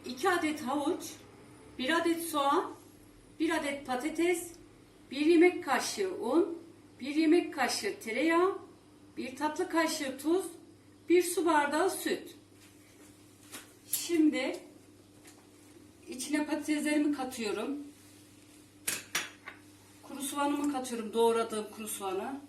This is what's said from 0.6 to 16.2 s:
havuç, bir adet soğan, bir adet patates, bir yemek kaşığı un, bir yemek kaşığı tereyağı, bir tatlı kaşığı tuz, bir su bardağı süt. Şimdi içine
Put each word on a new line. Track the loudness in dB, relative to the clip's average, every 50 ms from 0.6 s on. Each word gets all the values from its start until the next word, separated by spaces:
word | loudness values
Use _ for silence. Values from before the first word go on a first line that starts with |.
havuç, | -4 -2 -2 0 0 0 -2 -2 -6 -12 -14 -16 -20 -20 -20 -20 -20 -20 -20 -20 -20 -18 -8 -4
bir | -2 2 2 2
adet | 2 2 0 0
soğan, | -2 -4 -2 2 2 4 4 2 2 -2 -10 -16 -20 -20 -20 -20 -20 -20 -20 -20 -20 -20 -4 -2
bir | 0 0
adet | 0 0 -2 -4 -6 -6 -6
patates, | -4 -4 -2 -2 -4 -2 0 2 2 2 0 -4 -12 -16 -18 -20 -20 -20 -20 -20 -20 -20 -20 -18 -12
bir | -4 0 4
yemek | 6 8 8 8 8 6 2 -2
kaşığı | 0 0 0 0 -4 -2 -2 -2 -2 -2 -4
un, | -2 2 4 4 4 2 -2 -10 -12 -18 -20 -20 -20 -20 -16 -12
bir | -10 -2 0
yemek | 2 6 6 6 6 4 0 -2
kaşığı | -2 0 0 0 -2 -4 -4 -6 -6
tereyağı, | -8 -6 -2 0 2 4 4 4 4 2 0 -4 -10 -16 -20 -20 -20 -20 -20 -20 -20 -16 -10
bir | -10 -10 -10 -6
tatlı | -2 -2 -2 -2 -2 -4 0
kaşığı | 2 2 2 2 0 -4 -6 -6 -6 -4
tuz, | 0 2 2 2 0 -4 -12 -16 -20 -20 -20 -20 -20 -20 -20 -20 0 4
bir | 4 4
su | 4 4 -2 0 2
bardağı | 4 4 4 2 2 2 2 2 0
süt. | 0 -2 -2 -4 -4 -4 -6 -16 -20 -20 -20 -20 -20 -20 -20 -20 -20 -20 -20 -20 -20 -20 -20 -20 -20 -20 -20 -20 -20 -20 -20 -18 -18 -18 -18 -20 -20 -20 -8
Şimdi | -6 -6 -6 -4 -2 2 4 4 4 4 2 -2 -4 -4 -8 -12 -18 -20 -20 -20 -20 -20 -20 -20 -20 -20 -20 -20 -20 -20 -20 -20 -20 -20 -20 -20 -20 -20 -20 -20 -20 -20 -20 -14 -12
içine | -10 -10